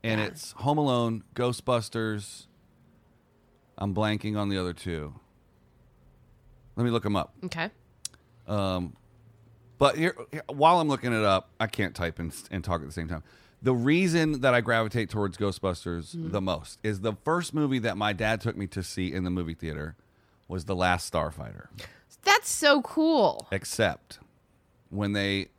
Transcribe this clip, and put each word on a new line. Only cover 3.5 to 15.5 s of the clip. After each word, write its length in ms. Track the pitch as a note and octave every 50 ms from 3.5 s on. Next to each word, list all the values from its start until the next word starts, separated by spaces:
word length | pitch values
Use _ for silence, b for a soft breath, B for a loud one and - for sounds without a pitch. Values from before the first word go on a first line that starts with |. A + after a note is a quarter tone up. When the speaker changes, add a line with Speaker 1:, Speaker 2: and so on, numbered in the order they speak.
| _ _ _ _ _
Speaker 1:
I'm 180 | - G2 G2+ F#2
blanking 420 | G#2 G#2+ G#2+ G#2+ G2+ G#2+ G#2+ G#2
on 120 | G#2 G2+ G2+
the 100 | G2 F#2+
other 140 | F2+ F2+
two. 420 | E2+ - - F#2 E2+ D#2 D2+ D2+ - - _ _ _ _ _ _ _ _ _ _ _ _ _ _ _ _ _ - _ _ - _ - _ _ - - - _ - -
Let 80 | G#2 A#2+
me 60 | A#2+
look 140 | A#2 A2+ -
'em 100 | G#2 G2+
up. 180 | F#2 - - _ - -
Speaker 2:
Okay. 260 | F3 - E3 E3 - - _ _ _ _ _ _ - - _ _ _ _ - -
Speaker 1:
Um, 480 | - G#2 G#2 G2 F#2+ F#2 F2+ F2+ - - _ _ _ _ - _ - _ _ _ _ - _ _ - - _
but 180 | C#3 C#3 A#2+
here, 200 | D3+ D#3+ F3+ - - A#2+ -
here, 100 | - D#3 - -
while 320 | C#3 C#3+ D3 D#3+ F3+ F3
I'm 80 | D#3+ D3+
looking 240 | C3+ - - B2
it 120 | A#2+ A2 G#2+
up, 260 | G2+ F#2+ F#2 - _ _ _
I 60 | A2+
can't 280 | A2 - - G2+ E2+ -
type 240 | - F2 E2 D#2 -
and, 160 | E2+ D#2+ - - - -
and 120 | G2 F#2+ F2
talk 160 | - F2 E2
at 60 | C#2+
the 60 | C#2
same 160 | D#2+ E2+ D#2+ D#2+
time. 140 | E2+ D#2 b b b b b b b b
The 120 | - B2+ B2+
reason 680 | A#2+ A#2 C3+ D#3 F3 F#3+ F3+ D#3+ E3+ D#3+ D#3 D3 B2+
that 140 | B2+ C3+ B2
I 60 | B2
gravitate 500 | G#2+ A2+ A#2 A2+ A2+ G#2+ - A#2+ G#2+ -
towards 260 | - G#2+ G2+ F#2+ F2
Ghostbusters 760 | - G#2 G2+